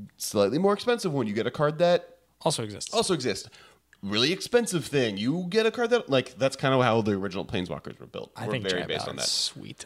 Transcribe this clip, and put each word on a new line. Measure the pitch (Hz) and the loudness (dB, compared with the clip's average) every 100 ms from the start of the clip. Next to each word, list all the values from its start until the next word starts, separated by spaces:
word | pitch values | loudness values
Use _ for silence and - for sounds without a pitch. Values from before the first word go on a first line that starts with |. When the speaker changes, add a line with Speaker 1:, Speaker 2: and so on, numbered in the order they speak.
| 101 - | -18 -10
Speaker 1:
Slightly | - 107 101 143 | -2 2 4 4
more | 196 | 2
expensive | 202 247 240 190 | 2 0 0 0
one. | 139 113 | 0 0
You | |
get | 104 110 | 0 -2
a | |
card | - 151 156 | 0 0 4
that | 175 175 - - _ _ | 4 4 0 -20 _ _
Speaker 2:
Also | 165 143 | -2 -2
exists. | 110 98 - | -4 -8 -2
Speaker 1:
also | 220 214 | 0 2
exists. | 170 123 95 - - - _ _ _ | 0 0 -4 -8 -18 -20 _ _ _
Really | 98 104 135 | -4 0 2
expensive | 185 - 240 214 175 - | 0 0 0 2 -2 0
thing. | 143 117 98 | 0 0 0
You | 113 170 180 | -2 -2 0
get | 220 226 | 0 0
a | |
card | 226 233 | 0 0
that, | 240 - | 0 2
like, | 135 127 - | 0 0 0
that's | 131 - | -2 2
kinda | 139 131 | 2 4
how | 123 113 | 4 4
the | 107 | 2
original | 101 98 92 - | 0 -2 -6 -4
planeswalkers | 95 90 73 - - | -4 -4 -6 -10 -16
were | - | -12
built. | - - - | -12 -12 -8
Speaker 2:
I | 113 | -6
Speaker 1:
Were | |
Speaker 2:
think | 120 | -4
Speaker 1:
very | 98 90 | -2 -2
Speaker 2:
Jaya | 85 | -2
Speaker 1:
based | 78 | -4
on | 65 67 | -6 -4
Speaker 2:
Ballard's | - | -2
Speaker 1:
that. | |
Speaker 2:
sweet. | - - - - - | -2 -4 -6 -14 -16